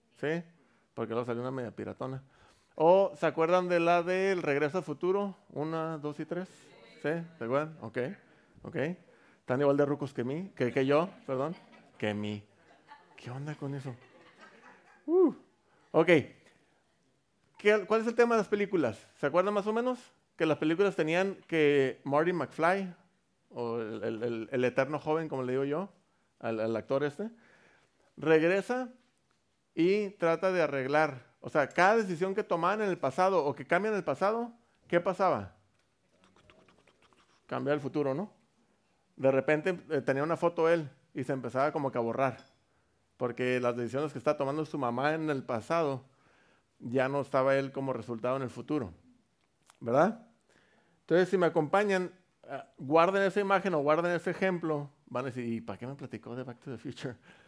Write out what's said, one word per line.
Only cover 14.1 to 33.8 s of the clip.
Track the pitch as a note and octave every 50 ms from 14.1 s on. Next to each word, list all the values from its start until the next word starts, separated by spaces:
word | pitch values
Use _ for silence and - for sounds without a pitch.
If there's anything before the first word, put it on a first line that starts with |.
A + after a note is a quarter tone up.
| - - - - _ - - - - - - - - - _ _ - _ _
Uh, | D4 E4 F#4 F#4 C#4 E3+ - - _ _ _ _ _ _ _ _ _
ok. | - D3+ E3 F3 F3 C#3+ G#2 - - - _ - _ _ _ _ _ _ _ _ _ _ _ _ _ _ _ _ _ _ _ _ _
¿Qué, | - - G#3 G#3+ G#3+ F#3
cuál | - G#3+ A3
es | A3
el | A#3 A3+
tema | B3 A#3+ A#3 A#3
de | A3
las | G3
películas? | - G#3+ G#3 G3+ G3 G3 E3+ C#3 A2+ G#2+ - - - _
¿Se | - -
acuerdan | C#3+ C#3+ F3 F#3 G#3 G#3
más | G3+ F#3+
o | G#3+ A3
menos? | A#3 A#3+ B3+ B3 B3 - - _ _ _ _ _
Que | - E3
las | D#3+ D3 -
películas | D#3+ D#3 E3 E3+ G3+ G3 -
tenían | - D#3 D#3 E3 F3 F#3+ G3 F#3 - -
que | - E3 D#3+ D3+ C#3+ D3 C#3 C3+ C3 - - -
Marty | C#3 C#3 D3 E3 F3+
McFly, | F#3 E3 C3+ - - - D#3 E3+ F#3+ G3 G3 F3+ E3+ - _ _ _ _ _ _ _ _ _ _
o | G#3+ C3 A#2+ A#2 A#2 A#2+
el, | A2+ G#2+ A#2 G#2+ G2+
el, | A2+ A2+ G#2+ A#2
el, | A#2+ A#2 A2+ A2 -
el | C#3 B2+ B2+
eterno | B2 A#2+ C3+ C3 C#3 D#3 C#3
joven, | - D#3 D#3 E3 D#3+
como | D3+ C#3+ C3
le | B2+ B2 B2+
digo | C3+ C#3
yo, | C#3 C#3+ E3 G3 G3+ - _ _ _ _ _ _ _ _ _
al, | - A#2 A2+ A2
al | A2 A2+ A2+
actor | G#2+ G#2+ - C3+ C3+ D3
este, | C#3+ C#3+ - G#3 A3+ - - _ _ _ _ _ _ _ _ _ _ _ _ _ _ _
regresa | - C#3 D#3 D#3+ D#3+ D#3 E3+ F#3 G3 F#3+ - B3 B3+ B3+ B3 - _ _ _ _ _ _ _ _ _ _ _ _ _ _ _ _
y | - D#3+ F#3 G3 G#3+ G#3 F#3+
trata | G3+ - E3+ E3 E3 D#3+ F#3+ F#3+
de | F#3 F3+
arreglar. | D#3+ C#3 C#3 C3+ B2+ C3+ C#3+ D3+ D#3 D3 C3+ B2 - _ _ _
O | - -
sea, | - D#3 C#3
cada | C3 - - F3 G3 A3
decisión | A#3 G#3+ F#3+ F3 D3+ F#3 F#3+ G3
que | G#3 G3+
tomaban | - F#3+ E3 E3 F3+ G3+ A3
en | G#3+ G3
el | F3 -
pasado | - C3+ - - F#3 F#3+ G3 E3+ C#3
o | D3 C3+
que | - C3
cambian | - E3+ F3+